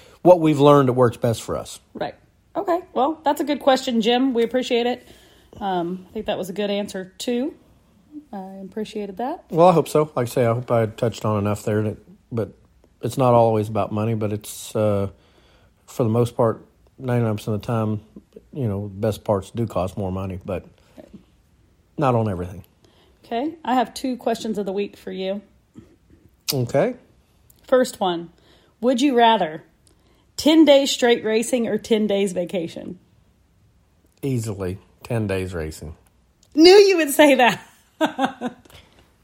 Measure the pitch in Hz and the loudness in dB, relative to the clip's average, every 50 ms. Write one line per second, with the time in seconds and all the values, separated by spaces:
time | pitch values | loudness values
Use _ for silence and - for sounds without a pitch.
0 | - - - _ - 160 180 175 160 156 151 135 139 147 147 143 135 127 120 127 | -20 -20 -14 _ 6 6 6 8 6 2 2 4 6 6 6 6 6 2 2 4
1 | 123 117 - - - 120 110 - - - 82 60 - - - - _ _ - - | 2 2 2 0 -2 -4 -2 -4 -6 -8 -8 -8 -8 -12 -16 -20 _ _ -12 -10
2 | - 123 - _ _ _ _ _ _ _ - 330 403 370 330 359 349 - - - | -10 -10 -10 _ _ _ _ _ _ _ -10 -8 -4 -2 -2 -4 -4 -6 -2 -2
3 | 254 302 320 - - 285 294 294 311 262 294 - - 277 262 262 262 262 226 226 | -2 -2 -2 -2 -2 -2 -2 -2 -2 -4 -4 0 2 2 2 2 0 -2 -2 0
4 | 190 233 240 247 269 269 240 233 233 226 - 254 240 - 254 233 240 240 247 - | 0 2 2 2 0 0 0 0 -2 0 0 -4 -2 0 -2 -2 0 -2 -4 -6
5 | - - - - - - _ _ _ _ - - 214 196 185 180 170 170 185 185 | -10 -20 -20 -20 -20 -20 _ _ _ _ -16 -10 -6 -4 -4 -2 -4 -4 -8 -10
6 | - - - 220 208 - 180 135 190 180 180 202 208 202 202 202 208 202 - 190 | -12 -14 -12 -12 -6 -6 -6 -6 -6 -8 -6 -6 -4 -4 -4 -4 -6 -8 -10 -12
7 | 185 185 _ - - 254 240 240 262 330 - - _ _ _ _ _ _ _ _ | -14 -14 _ -10 -6 -4 -4 -2 -4 -6 -8 -12 _ _ _ _ _ _ _ _
8 | _ _ 302 302 - _ - 196 190 190 190 196 196 185 - 220 214 - - 214 | _ _ -20 -20 -20 _ -16 -14 -14 -14 -16 -16 -16 -12 -10 -10 -10 -8 -8 -10
9 | 208 196 190 185 240 269 330 349 - - - 160 170 185 180 165 - - - 151 | -10 -10 -8 -8 -6 -6 -6 -10 -10 -6 2 6 6 6 6 6 2 2 0 0
10 | 151 151 - 135 123 117 - 139 123 117 117 123 123 - 123 117 113 104 - - | 0 0 -2 -4 -4 -2 0 0 2 2 0 -2 -2 -2 0 0 0 0 -2 -4
11 | 127 113 104 - - 110 107 104 101 104 104 - - 117 104 107 107 107 95 - | -4 -4 -4 -4 -4 -2 0 0 0 -2 -2 -4 -4 -2 -2 -2 -2 -2 -6 -8
12 | - - - _ _ - 123 113 101 - - _ _ _ _ _ _ _ _ _ | -16 -20 -20 _ _ -8 -6 -6 -6 -6 -8 _ _ _ _ _ _ _ _ _
13 | - 117 - 135 131 123 120 120 117 113 113 107 104 110 110 104 98 - 110 107 | -10 -8 -2 0 2 4 6 6 4 4 2 0 -2 -2 -2 -4 -4 -2 -2 -4
14 | 107 117 113 107 110 104 107 104 - - - - - - - 113 107 107 101 98 | -2 -2 -2 -4 -4 -4 -6 -6 -10 -12 -16 -16 -16 -8 -4 -2 0 0 0 0
15 | 101 98 - _ _ _ _ _ _ _ _ _ _ _ _ _ _ _ - - | -2 -6 -8 _ _ _ _ _ _ _ _ _ _ _ _ _ _ _ -4 -2
16 | 127 107 110 120 120 117 - - 120 113 104 - - _ _ _ _ _ _ - | -2 0 2 2 0 0 0 0 0 0 0 -2 -10 _ _ _ _ _ _ -14
17 | 135 123 123 120 117 110 107 101 - 120 107 95 - - 120 113 110 107 107 104 | -6 -4 -2 0 0 -2 -2 -4 -6 -6 -6 -6 -4 -4 -4 -2 -2 -2 -4 -6
18 | - _ _ - _ _ _ - _ _ - 156 127 107 98 98 104 104 95 98 | -8 _ _ -20 _ _ _ -20 _ _ -10 -6 -4 -4 -4 -4 -8 -10 -10 -4
19 | 110 110 101 - - - 107 98 92 - - 120 117 101 - 90 87 95 - 107 | -4 -4 -4 -4 -2 -2 -2 -2 -2 -6 -6 -6 -6 -4 -4 -4 -4 -4 -6 -6
20 | 101 92 92 95 95 95 90 87 - - 92 80 - - _ _ _ _ _ - | -6 -6 -6 -6 -6 -8 -10 -10 -8 -8 -8 -8 -8 -12 _ _ _ _ _ -20
21 | - - - - _ _ _ _ _ _ _ _ _ _ _ _ _ _ - - | -20 -20 -20 -20 _ _ _ _ _ _ _ _ _ _ _ _ _ _ -8 -2
22 | 151 131 120 113 110 107 95 87 87 90 87 87 - _ _ _ _ _ _ _ | 0 0 2 2 0 -2 -4 -6 -8 -10 -12 -18 -20 _ _ _ _ _ _ _
23 | _ _ _ _ _ - 233 233 277 320 320 - - 226 247 254 240 247 - - | _ _ _ _ _ -8 -6 -4 -4 -6 -8 -8 -6 -2 0 0 -2 -2 -6 -10
24 | - 262 247 240 - 247 226 - - 226 208 202 202 196 190 202 202 202 - - | -8 -6 -8 -4 -4 -4 -4 -4 -4 -6 -6 -6 -6 -6 -4 -6 -6 -8 -10 -16
25 | - 196 190 185 190 190 196 202 - _ _ _ _ _ _ - - _ _ _ | -14 -12 -10 -8 -6 -6 -6 -8 -10 _ _ _ _ _ _ -20 -20 _ _ _
26 | _ _ - _ _ _ _ _ - - 151 131 123 117 - 135 180 247 247 - | _ _ -20 _ _ _ _ _ -8 -6 -4 -4 -4 0 0 0 0 0 -2 -8
27 | _ _ _ _ _ _ _ _ _ _ _ _ _ - 269 254 254 - - - | _ _ _ _ _ _ _ _ _ _ _ _ _ 0 2 2 2 0 -4 -4
28 | 208 185 175 170 175 165 _ _ _ _ _ _ _ _ _ - 220 247 277 233 | -4 -4 -4 -4 -8 -12 _ _ _ _ _ _ _ _ _ -4 0 0 0 2
29 | 277 294 254 240 233 226 226 208 180 156 156 170 - _ _ _ _ _ _ _ | 2 2 4 6 6 6 6 4 0 -2 -4 -10 -14 _ _ _ _ _ _ _
30 | _ _ _ _ _ _ _ - - 277 330 320 320 285 285 277 277 277 - - | _ _ _ _ _ _ _ 0 2 4 8 8 8 8 8 6 6 2 -2 0
31 | 254 240 240 - 165 214 220 226 233 - 262 247 226 - 208 214 - - 233 214 | 2 2 2 2 0 0 0 0 0 0 -2 -2 -2 0 -2 -4 0 0 0 0
32 | 214 202 196 202 202 202 180 180 175 170 - 185 165 170 - - - - 180 - | 2 0 0 0 -2 -2 -2 -6 -6 -4 -4 -6 -6 -6 -10 -12 -14 -14 -16 -18
33 | _ _ _ _ _ _ _ _ _ _ _ _ _ _ _ _ _ _ _ _ | _ _ _ _ _ _ _ _ _ _ _ _ _ _ _ _ _ _ _ _
34 | _ _ _ _ - 139 131 120 110 113 98 95 95 90 92 95 - _ _ _ | _ _ _ _ -6 -4 -4 -2 -4 -6 -6 -6 -6 -6 -8 -8 -14 _ _ _
35 | - - 123 113 107 98 95 95 92 90 92 85 78 80 80 - 80 78 80 _ | -10 -6 -4 -4 -2 -2 -4 -4 -4 -6 -6 -8 -8 -8 -10 -12 -14 -16 -16 _
36 | _ _ _ _ _ _ _ _ _ _ - 294 320 359 381 415 403 392 392 330 | _ _ _ _ _ _ _ _ _ _ 2 8 8 10 10 10 8 6 4 2
37 | 311 277 269 - 302 285 269 247 247 220 175 - - - _ _ _ _ _ - | 0 -2 4 4 6 6 6 6 4 2 2 -2 -8 -20 _ _ _ _ _ -4
38 | - - - - 269 262 - - 240 240 - _ _ _ - - - _ _ _ | -4 -4 -2 -2 -4 -4 -4 -6 -10 -12 -12 _ _ _ -20 -20 -20 _ _ _
39 | _ _ _ _ | _ _ _ _